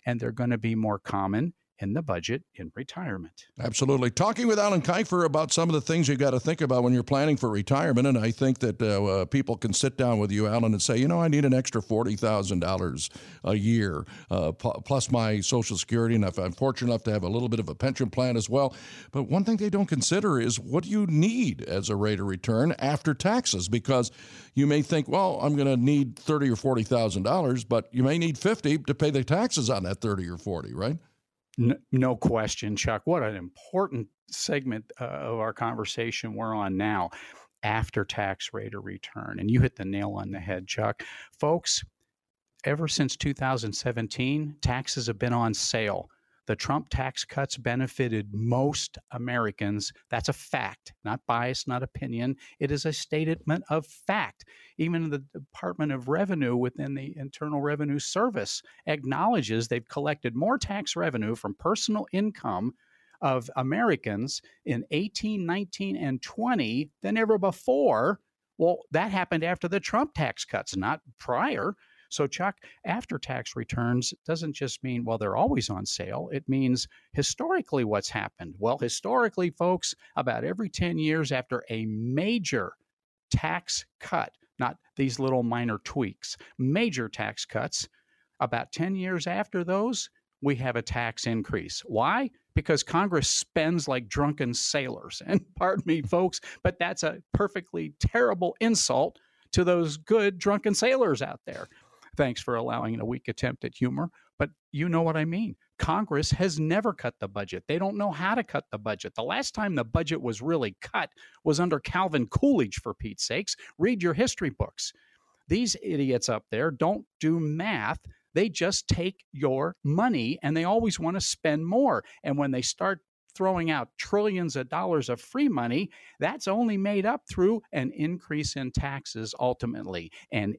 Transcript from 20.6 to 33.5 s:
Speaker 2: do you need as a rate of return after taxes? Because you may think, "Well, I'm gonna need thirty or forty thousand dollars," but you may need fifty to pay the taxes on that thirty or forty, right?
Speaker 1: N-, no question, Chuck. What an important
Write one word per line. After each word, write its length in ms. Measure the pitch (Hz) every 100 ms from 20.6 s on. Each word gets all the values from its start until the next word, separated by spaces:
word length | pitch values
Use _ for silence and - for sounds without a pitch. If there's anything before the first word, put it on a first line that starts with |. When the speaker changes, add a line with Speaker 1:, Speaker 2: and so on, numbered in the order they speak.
| - 147 175
Speaker 2:
do 40 |
you 160 | 214 196
need 540 | 151 190 240 185 143
as 260 | - 95 95
a 80 | 101
rate 240 | 107 101
of 60 | 98
return 460 | 95 - 110 156 -
after 340 | 135 147 160
taxes? 540 | 131 185 240 - 95 87
Because 440 | 117 - 127 117 - - - -
you 120 | 135 143
may 160 | 147
think, 280 | 143 160 143
"Well, 300 | 180 185 147
I'm 160 | 147 147
gonna 180 | 139 127
need 420 | 131 147 131 -
thirty 320 | - 151 139
or 60 | 110
forty 280 | 135 123
thousand 400 | 107 123 110 92
dollars," 420 | 104 180 147 127 110
but 240 | 117 -
you 100 | 123
may 160 | 131 170
need 200 | 165 139
fifty 400 | 196 220 147 139
to 180 | 143 143
pay 140 | 151
the 160 | 143 123
taxes 440 | 165 254 - 113
on 140 | 101
that 160 | 92 98
thirty 260 | 110 98 87
or 80 | 85
forty, 360 | 107 85 53
right? 260 | 65 113 165 - _ _ _ _ -
Speaker 1:
N-, 220 | 120 139 _
no 240 | 131 127 120
question, 580 | - 113 107 - 104 101
Chuck. 280 | - 107 -
What 180 | 175
an 140 | 110 101
important 720 | 90